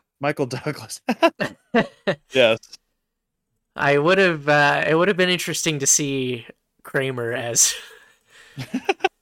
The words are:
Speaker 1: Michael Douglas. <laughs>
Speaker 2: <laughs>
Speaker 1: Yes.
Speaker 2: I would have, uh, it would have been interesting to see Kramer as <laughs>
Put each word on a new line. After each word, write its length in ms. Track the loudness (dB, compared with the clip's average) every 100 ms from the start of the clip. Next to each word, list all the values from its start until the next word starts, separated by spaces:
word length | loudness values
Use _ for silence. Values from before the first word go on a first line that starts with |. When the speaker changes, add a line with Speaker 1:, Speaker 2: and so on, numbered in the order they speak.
| _ _
Speaker 1:
Michael 240 | -6 -4 -4
Douglas. 560 | -6 -8 -10 -12 -10 -8 0 0 0 -6 -8 _
<laughs> 0 |
Speaker 2:
<laughs> 120 | -2 -2 -6 -8 -8 _
Speaker 1:
Yes. 280 | 2 4 2 -4 -20 _ _ _ _ _ _ _ _ _ -4
Speaker 2:
I 240 | 2 2
would 180 | 4 4
have, 320 | 4 2 2
uh, 360 | 4 4 2 2
it 80 | 2
would 120 | 2
have 100 | 2
been 120 | 0
interesting 480 | 0 -4 -4 -2 -2
to 80 | 0
see 600 | 0 0 -2 -4 -6 -10 -20 _ _
Kramer 500 | -6 -4 -4 -4 -6
as 420 | -6 -4 0 0 -2 -14 -20 _ _ _ -20 -20 -16
<laughs> 80 | -10 -6 -6 -4 -6 -8